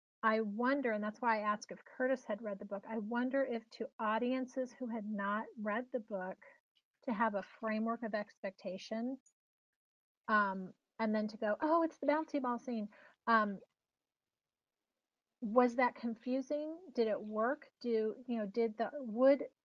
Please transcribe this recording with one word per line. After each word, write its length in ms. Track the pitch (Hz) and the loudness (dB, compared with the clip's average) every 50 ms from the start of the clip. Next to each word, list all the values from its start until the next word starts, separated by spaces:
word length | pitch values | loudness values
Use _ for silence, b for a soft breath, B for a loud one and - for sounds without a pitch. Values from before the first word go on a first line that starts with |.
| _ _ _ - - | _ _ _ -2 0
I 180 | 220 220 220 | 2 2 2
wonder, 500 | 220 208 202 220 240 254 277 285 254 240 | 0 -2 -2 0 0 2 2 2 0 0
and 120 | 214 208 208 | 0 -2 -2
that's 180 | 214 214 - | -4 -6 -2
why 160 | 247 233 220 | 0 0 0
I 40 | 214 | 2
asked 300 | 208 208 208 214 - - | 2 0 -2 -2 -4 -10
if 120 | 180 - - | -14 -14 -16
Curtis 400 | - - - 254 254 262 254 - | -12 -6 -2 0 0 0 -2 -2
had 160 | - 214 208 | -6 -6 -6
read 180 | 233 208 202 196 | -6 -6 -8 -8
the 60 | 208 | -8
book, 200 | 202 202 202 - - | -8 -10 -10 -8 -6
I 80 | 226 233 | -6 -6
wonder 440 | 208 214 233 240 247 262 254 277 269 | -4 -2 -2 -2 0 0 2 0 0
if 240 | - 233 226 226 - | 0 -2 -6 -6 -8
to 160 | - - 226 - _ - | -10 -8 -8 -8 _ -4
audiences 760 | 226 214 220 220 247 247 262 262 254 254 - 262 254 247 - | -2 0 0 0 2 0 0 0 -2 -4 -4 -4 -6 -6 -6
who 140 | - 254 | -8 -8
had 180 | 226 226 226 202 214 | -6 -6 -6 -4 -4
not 360 | 214 202 196 202 208 220 233 453 381 240 | -4 -2 0 0 0 0 -2 -4 -8 -6
read 240 | 208 214 208 233 254 - | -2 0 0 0 -2 -2
the 80 | - 240 | -4 -4
book, 380 | 214 - 208 185 185 190 - - - - - _ _ _ _ _ _ _ _ _ - | -4 -4 -4 -4 -4 -4 -8 -10 -14 -20 -20 _ _ _ _ _ _ _ _ _ -4
to 100 | 262 220 | -2 0
have 220 | 190 233 220 202 | 2 2 2 2
a 80 | 196 185 | 0 -4
framework 600 | - - - 233 220 214 214 220 226 233 226 240 | -6 -10 -6 -4 -2 0 0 0 -2 -2 -2 -4
of 100 | 214 214 | -4 -4
expectation, 1040 | 208 208 - - _ - 196 190 - - 190 185 190 - - 220 226 233 254 269 - _ _ _ _ _ _ _ _ _ _ _ _ _ _ _ _ _ _ _ _ - | -4 -4 -6 -10 _ -8 -8 -8 -6 -8 -8 -8 -8 -8 -6 -6 -4 -4 -4 -6 -8 _ _ _ _ _ _ _ _ _ _ _ _ _ _ _ _ _ _ _ _ -4
um, 460 | - 220 208 202 196 190 190 185 180 - _ _ _ _ - | 0 2 2 2 2 0 -4 -8 -10 -14 _ _ _ _ -2
and 140 | 226 214 214 | 0 0 2
then 120 | 214 214 | 2 0
to 100 | 214 220 | -2 -4
go, 180 | - 226 208 208 - | -2 0 0 0 2
"Oh, 220 | - 302 330 339 330 | 2 4 4 4 4
it's 140 | 320 - - | 2 -2 -2
the 80 | 294 | 2
bouncy 340 | 277 285 311 320 - - 285 | 2 2 2 2 0 -2 -2
ball 180 | 254 247 240 233 | 0 0 -2 -2
scene." 300 | - 254 240 220 208 208 B B B B B B - | -2 -4 -4 -4 -4 -6 B B B B B B 2
Um, 320 | 233 226 220 214 208 196 170 - _ _ _ _ _ _ _ _ _ _ _ _ _ _ _ _ _ _ _ _ _ _ _ _ _ _ _ _ _ _ _ _ _ _ - | 4 6 6 4 2 -2 -6 -10 _ _ _ _ _ _ _ _ _ _ _ _ _ _ _ _ _ _ _ _ _ _ _ _ _ _ _ _ _ _ _ _ _ _ -8
was 340 | 247 202 214 254 247 247 233 | -4 2 6 6 6 6 6
that 200 | 254 254 233 - | 4 2 2 0
confusing? 840 | - - 240 226 - - 254 254 269 262 - 294 294 302 311 320 339 381 320 - | -2 -6 -6 -6 -4 -4 -2 -2 -2 -2 -2 -2 -2 -4 -4 -8 -10 -12 -6 0
Did 140 | 247 226 | 0 2
it 120 | 220 202 - | 2 0 -2
work? 460 | 208 214 214 214 220 247 294 302 - - _ - | -4 -4 -2 0 2 2 0 -2 -6 -18 _ -8
Do, 340 | - 240 226 220 214 220 - 269 247 | -4 0 0 2 0 0 -2 -6 -6
you 100 | 254 240 | -4 -4
know, 80 | 226 214 | -2 -2
did 320 | 196 - 233 233 226 214 | -2 0 0 0 0 0
the, 140 | - 226 - - 294 | -2 -4 -4 -4 -6
would, 440 | 262 226 202 233 254 269 285 262 - - _ _ | -8 -4 2 6 6 8 6 6 2 -6 _ _